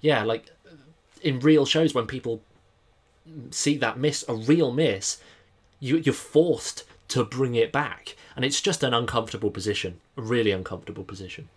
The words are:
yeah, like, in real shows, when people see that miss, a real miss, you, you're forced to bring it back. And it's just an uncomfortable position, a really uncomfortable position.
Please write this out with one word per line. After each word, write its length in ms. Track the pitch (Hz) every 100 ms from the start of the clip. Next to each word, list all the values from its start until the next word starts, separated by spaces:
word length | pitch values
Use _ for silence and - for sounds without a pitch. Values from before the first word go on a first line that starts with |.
yeah, 220 | 151 131
like, 260 | 110 113 - - - - - _ _ -
in 180 | 165 131
real 240 | 143 156
shows, 300 | 139 160 160
when 120 | 127 113
people 360 | 127 120 113 - _ _ _ _ _ _ _ 160 156 123
see 280 | - 147 147
that 200 | 123 127
miss, 280 | 147 143 -
a 60 |
real 380 | 113 113 165 139
miss, 500 | 127 151 98 - - - - _ _ _ _
you, 160 | 131 160
you're 160 | 147
forced 720 | 131 - 151 175 117 - - - - -
to 160 | 131
bring 320 | 107 123 131
it 160 | 120 113
back. 460 | 139 143 - - - -
And 120 | - 131
it's 160 | 139
just 200 | 202 170
an 120 | 131
uncomfortable 560 | 117 120 117 110 107 104
position, 500 | 101 98 98 92 85 _ -
a 60 |
really 280 | 113 120 107
uncomfortable 540 | 95 90 90 - -
position. 440 | 95 98 92 - 78